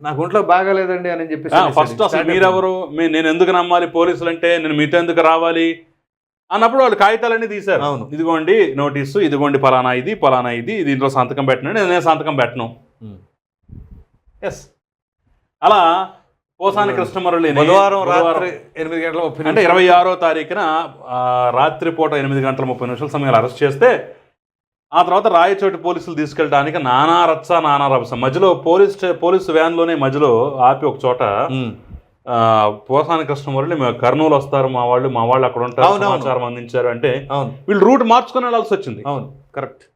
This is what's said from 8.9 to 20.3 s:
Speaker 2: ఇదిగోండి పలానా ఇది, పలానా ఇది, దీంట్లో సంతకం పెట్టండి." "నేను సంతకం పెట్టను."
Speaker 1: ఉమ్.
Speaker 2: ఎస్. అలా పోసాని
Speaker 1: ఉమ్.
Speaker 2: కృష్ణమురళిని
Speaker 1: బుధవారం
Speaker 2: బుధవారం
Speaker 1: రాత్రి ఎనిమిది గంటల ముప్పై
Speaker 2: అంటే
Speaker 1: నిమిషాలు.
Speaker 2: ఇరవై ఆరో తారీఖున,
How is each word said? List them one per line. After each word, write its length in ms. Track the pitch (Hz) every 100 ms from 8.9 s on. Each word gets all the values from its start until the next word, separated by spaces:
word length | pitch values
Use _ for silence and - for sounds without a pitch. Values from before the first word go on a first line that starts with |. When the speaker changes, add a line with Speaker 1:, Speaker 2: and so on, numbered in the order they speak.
| 143 139 208
Speaker 2:
ఇదిగోండి 400 | 160 143 143 139
పలానా 340 | 135 127 127
ఇది, 220 | 127 147
పలానా 360 | 220 143 127 123
ఇది, 340 | 117 131 220
దీంట్లో 240 | 143 135 135
సంతకం 360 | 135 127 139
పెట్టండి." 300 | 135 127 139
"నేను 260 | 214 185 175
సంతకం 360 | 160 151 151 143
పెట్టను." 400 | 120 123 117 - _ _
Speaker 1:
ఉమ్. 140 | 110 92 92 _ _ _ _ - - - - _ _ _
Speaker 2:
ఎస్. 220 | 190 - - _ _ _ _ _ _ _ _ _
అలా 480 | 170 208 165 180 185 - _ _ _ -
పోసాని 320 | 196 202 202
Speaker 1:
ఉమ్. 80 | 196
Speaker 2:
కృష్ణమురళిని 600 | 170 190 180 170 160 143
Speaker 1:
బుధవారం 400 | 156 190 196 196
Speaker 2:
బుధవారం 260 | 180 180 170
Speaker 1:
రాత్రి 260 | 160 180 143 - 156
ఎనిమిది 300 | 160 165 165
గంటల 120 | 160
ముప్పై 260 | 160 -
Speaker 2:
అంటే 160 | 156 220
Speaker 1:
నిమిషాలు. 200 | 175 180
Speaker 2:
ఇరవై 80 | 180
ఆరో 260 | 175 185
తారీఖున, 720 | 180 165